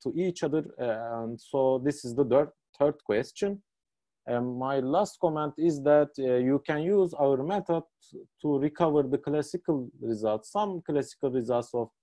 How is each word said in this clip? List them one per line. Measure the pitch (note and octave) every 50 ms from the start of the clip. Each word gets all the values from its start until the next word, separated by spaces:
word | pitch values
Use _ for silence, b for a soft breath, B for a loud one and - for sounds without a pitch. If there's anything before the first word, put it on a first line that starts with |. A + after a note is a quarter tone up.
to | - B2+ -
each | E3 F#3+ F3+ F3 -
other, | E3+ C#3+ D3+ D#3 D3+ - - -
uh, | B2+ A#2 A2 A2+ A#2 A#2 A#2 A#2
and | A2+ A2+ A#2 -
so | - - - C3+ C3 C3 C3 B2+ B2+
this | D3 C#3 - -
is | A#2+ A#2
the | C3+ C3+
third, | A2+ B2 C#3+ D3 - _ _ _ _ _
third | - C#3+ D3 D3 - -
question. | - G#2 A2+ C3+ - - - G#3 G3+ G3+ G3+ _ _ _ _ _ _ _ _ _ _ _ _ -
And | - A#2+ A#2+ B2 B2+ B2 B2+
my | C3 C3+ C#3 C3+
last | B2+ C3 D3+ F#3+ G#3 - - -
comment | F3+ E3 D#3 D3+ D3+ C#3+ - D3+
is | E3 E3+ D3+ C#3+
that, | C3+ D3 D3 D3 D3 D3 - C#3
uh, | C3 B2+ B2+
you | B2+ B2+ C3 C#3 C#3 -
can | - D3+ D3+
use | D#3+ F#3 G#3 G3 F#3 E3+ D3+
our | D3 C#3+ C#3 C3+ B2+
method | C#3 E3+ G3+ G3+ - - E3 E3 E3 _ _ _ _ _ - - - _ _ -
to | - D3+ C#3+ C3+
recover | C#3+ D3+ D3 - E3+ D#3 D3 D3
the | C#3 C3 C#3 C#3
classical | - D3 D3 D3+ D3 - - F3 - - D#3 C3+ B2 - _ -
results, | A#2 A2+ A2+ G#2 A2 G#2+ G#2+ G#2+ - -
some | - G#3 G#3 G3 F#3 E3+
classical | - - D3 C#3+ C3 - - - C#3+ C3
results | B2+ C3 A2+ B2 A#2+ A#2+ A#2+ -
of | - A#2+ A2+ - _ _